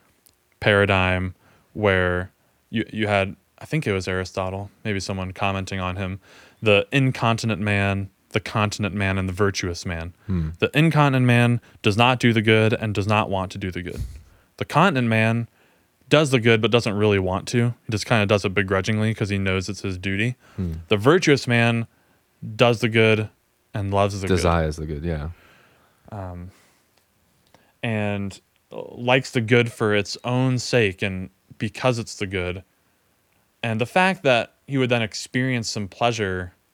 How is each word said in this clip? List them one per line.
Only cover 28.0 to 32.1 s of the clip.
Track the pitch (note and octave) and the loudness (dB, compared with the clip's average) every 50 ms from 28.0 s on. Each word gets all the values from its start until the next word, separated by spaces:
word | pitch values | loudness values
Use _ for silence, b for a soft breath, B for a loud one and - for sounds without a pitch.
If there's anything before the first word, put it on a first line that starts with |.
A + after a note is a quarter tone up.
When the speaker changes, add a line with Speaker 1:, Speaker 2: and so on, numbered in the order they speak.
| G#2 G#2 G2+ G2+ G2+ G2 - - _ _ _ _ _ - | -2 -4 -4 -4 -6 -8 -10 -14 _ _ _ _ _ -18
Speaker 1:
likes | - - - - - - A#2+ B2 B2+ C3+ C3 - | -14 -14 -14 -14 -12 -4 0 2 2 2 2 0
the | - C3 | -2 -2
good | A2+ G#2+ B2+ A#2+ A#2+ A#2 | 0 4 4 4 4 2
for | - - A#2 G#2+ G#2 | -2 -2 0 0 2
its | G#2 G2+ - - - - | 0 0 -2 -8 -10 -6
own | A#2 B2 B2+ B2+ C3 B2+ A#2+ | -2 0 0 0 0 0 -2
sake | - - - B2 A2+ G2 F2+ - | -2 0 2 2 2 2 0 -2
and | A2 G2 F#2 F#2 F#2+ - _ _ _ - - - | -6 -6 -6 -6 -8 -10 _ _ _ -20 -12 -8
because | A#2+ G#2 - - - C3 B2 A2+ | -8 -8 -6 -2 -2 -2 -2 -2
it's | A2 - | -6 -10